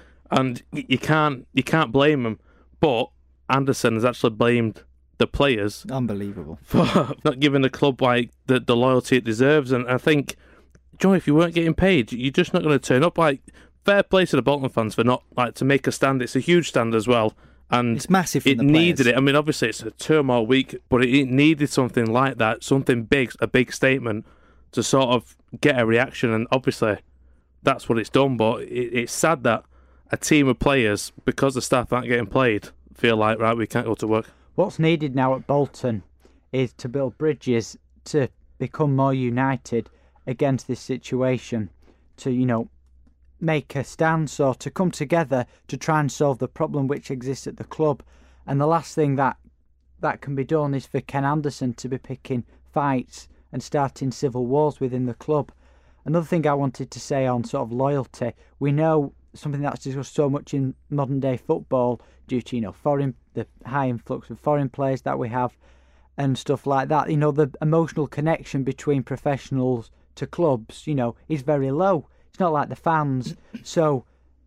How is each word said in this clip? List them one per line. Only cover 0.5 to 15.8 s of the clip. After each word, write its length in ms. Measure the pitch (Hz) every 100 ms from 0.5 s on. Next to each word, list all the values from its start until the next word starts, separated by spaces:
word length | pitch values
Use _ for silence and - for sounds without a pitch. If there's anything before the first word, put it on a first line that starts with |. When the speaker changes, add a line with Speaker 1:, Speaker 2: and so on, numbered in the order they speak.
| 120 -
Speaker 1:
y-, 140 | 151 -
you 120 | 127
can't, 480 | - 156 151 127 -
you 100 | 131
can't 280 | - 160 131
blame 320 | 131 147 143 117
him. 120 | 104 _ _ _ -
But 300 | 160 117 - _ _ _ -
Anderson 460 | 135 135 - 120 113
has 100 | 123
actually 260 | - 123
blamed 520 | 107 120 120 113 - - _ _ -
the 60 | 120
players 580 | - 143 110 104 - -
Speaker 2:
Unbelievable. 680 | 131 117 101 101 95 76 80
Speaker 1:
for 540 | - 175 139 185 127 -
<laughs> 60 | 156
not 140 | 131
giving 220 | 143 139
the 60 | 131
club, 300 | - 143 127
like, 260 | 127 123 117 _ -
the, 140 | 127
the 160 | 117 120
loyalty 420 | 131 127 - 127
it 60 |
deserves. 480 | 120 110 135 156 127
And 160 | 123 120
I 80 | 127
think, 380 | 165 147 - - - - _ _ _ -
Joe, 140 | 190
if 120 | 185 -
you 80 |
weren't 220 | 151 170 165
getting 180 | 165
paid, 380 | - 190 170 107
you're 180 | 117 135
just 240 | 180 160
not 80 | 180
gonna 160 | 156 139
turn 260 | - 127
up. 140 | 170 175
Like, 240 | 160 135 - - - _
fair 200 | - 202
play 220 | - 190 175
to 80 | 139
the 60 |
Bolton 260 | 120 143 131
fans 240 | - 110 110
for 80 |
not, 200 | 120 123 _ -
like, 200 | 120 -
to 100 | 135
make 220 | 139